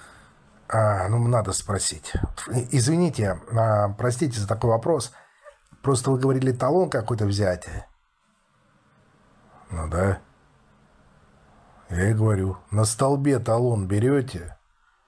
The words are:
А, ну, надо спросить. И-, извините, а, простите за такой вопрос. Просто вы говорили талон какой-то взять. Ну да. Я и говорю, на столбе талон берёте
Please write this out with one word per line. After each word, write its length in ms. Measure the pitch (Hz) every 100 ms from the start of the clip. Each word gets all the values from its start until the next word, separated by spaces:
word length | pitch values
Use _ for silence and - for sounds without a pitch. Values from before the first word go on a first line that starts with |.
| - - - _ _ - -
А, 400 | 110 107 98 92
ну, 100 | 117 117
надо 240 | 123 98
спросить. 640 | - - 98 - - - - - - -
И-, 260 | 123 123 135
извините, 600 | 117 165 175 123 101 87 -
а, 360 | 113 113 104 104
простите 500 | 104 123 120 156 110
за 80 | 101
такой 220 | 107 117
вопрос. 420 | 113 165 156 - - - _ - - _ -
Просто 280 | 135 127 135
вы 80 | 131
говорили 340 | 135 131 131
талон 360 | 123 131 170 170
какой-то 380 | 131 107 117 101
взять. 420 | 98 98 87 - - - _ _ _ _ _ _ _ _ _ _ _ _ _ _ _ _ - -
Ну 180 | 85 78
да. 320 | 82 98 98 - _ _ _ _ _ _ _ _ _ _ _ _ - _ - -
Я 200 | 87 98
и 40 |
говорю, 420 | 110 110 101 95 92 -
на 160 | 104 110
столбе 540 | - 135 143 143 131
талон 480 | 117 113 123 110 92
берёте 680 | 101 123 143 113 85 82 - _ _ _ _